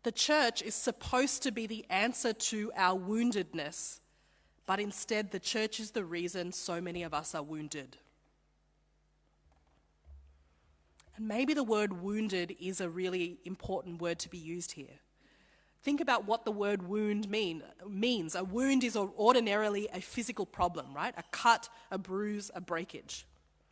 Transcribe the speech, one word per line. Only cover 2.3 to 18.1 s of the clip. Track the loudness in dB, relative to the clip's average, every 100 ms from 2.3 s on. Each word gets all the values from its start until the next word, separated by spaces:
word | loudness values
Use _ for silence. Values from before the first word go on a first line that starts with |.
to | 0 -2 0 -4 2
our | 4 4
woundedness, | 0 2 2 2 -2 -4 -4 -4 -6 -8 _ _ _ _ _ _ -2
but | -2
instead | 0 -4 -2 -2 -2
the | -4
church | -2 -2 -2 -4
is | -6
the | -6
reason | -4 -4 -4 -4 -4
so | -2 -2 -2
many | -4 -6
of | -4
us | -4 -4
are | -6
wounded. | -6 -8 -6 -8 -10 -18 _ _ _ _ _ _ _ _ _ _ _ _ _ _ _ _ _ _ _ _ -20 -20 -20 _ _ _ _ _ _ _ -20 -6
And | -2
maybe | 0 2
the | 2
word | 4 4 2 0
wounded | -2 0 0 0 -2 -4
is | -4 -2
a | -4
really | -2 -2 0 -2 -6
important | -10 -8 -4 -4 -4 -4
word | -2 -2
to | -4
be | -8
used | -8 -6 -6
here. | -8 -14 -18 _ _ _ _ _ _ _ _
Think | -2 0
about | 2 2 2
what | 0
the | 0
word | 0 0 0 -2
wound | 0 2 0 0
mean, | 0 0 -4 -10 -16 -8
means. | 0 2